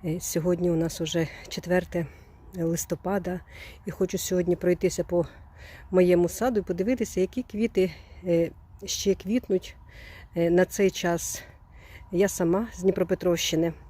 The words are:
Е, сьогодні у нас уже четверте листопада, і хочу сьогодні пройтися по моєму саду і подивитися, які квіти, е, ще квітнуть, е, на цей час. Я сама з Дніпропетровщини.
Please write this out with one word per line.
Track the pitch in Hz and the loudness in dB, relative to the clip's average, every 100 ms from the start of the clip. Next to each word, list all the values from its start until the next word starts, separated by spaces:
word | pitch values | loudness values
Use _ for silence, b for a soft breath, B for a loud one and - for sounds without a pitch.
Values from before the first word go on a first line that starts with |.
| 165 | -4
Е, | 170 | -6
сьогодні | - 175 165 175 175 | -4 -2 0 0 2
у | 165 | 2
нас | 165 - | 0 -2
уже | 160 170 160 B B | -4 -2 -2 B B
четверте | - 170 180 175 175 165 B B B B 180 | -10 0 0 0 -4 -4 B B B B -4
листопада, | 165 165 - 160 175 196 170 180 - B B B - | -2 -2 -4 -4 -2 -2 -2 -6 -10 B B B -12
і | |
хочу | - 185 190 | -2 -2 -2
сьогодні | - 180 175 175 | -2 0 2 2
пройтися | 180 175 185 - | 2 2 0 0
по | 170 175 156 B - B B B B | 0 0 0 B -20 B B B B
моєму | 185 180 175 175 | 4 6 6 4
саду | - 240 220 | 0 0 0
і | |
подивитися, | 185 180 190 254 - - | -2 -2 0 0 -2 -2
які | 185 - | -2 -2
квіти, | 247 208 226 - 185 B B B 185 | -8 -2 0 2 0 B B B 0
е, | 170 165 - - - 196 | 2 2 -4 -20 -16 -8
ще | - 202 185 | -2 0 0
квітнуть, | 185 240 - 190 - - - B B B B - | 0 -2 0 -2 -2 -18 -20 B B B B 0
е, | 170 | 4
на | 175 180 | 4 4
цей | - 196 | 4 2
час. | - 180 170 - - B B - B B B B | 2 -2 -2 -4 -10 B B -20 B B B B
Я | 180 196 | 2 2
сама | - 175 185 233 | 2 2 2 -2
з | - | 0
Дніпропетровщини. | 185 185 180 190 180 165 - 160 165 156 - | 0 2 0 2 2 2 2 2 0 -2 -16